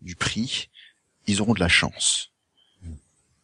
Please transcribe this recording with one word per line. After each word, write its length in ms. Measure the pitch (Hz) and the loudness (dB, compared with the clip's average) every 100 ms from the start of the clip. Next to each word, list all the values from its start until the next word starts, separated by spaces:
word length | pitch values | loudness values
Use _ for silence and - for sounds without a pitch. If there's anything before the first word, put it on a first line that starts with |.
du 140 | 87 87 | -14 -6
prix, 540 | - 104 123 - - - - _ _ _ - | -4 -2 -2 -4 -8 -16 -20 _ _ _ -2
ils 140 | 101 | 0
auront 120 | 104 | 2
de 60 | 160 | 2
la 80 | 85 | 4
chance. 640 | - - - - - - _ _ _ _ _ 87 78 _ _ _ _ | 4 2 -2 -2 -2 -4 _ _ _ _ _ -16 -16 _ _ _ _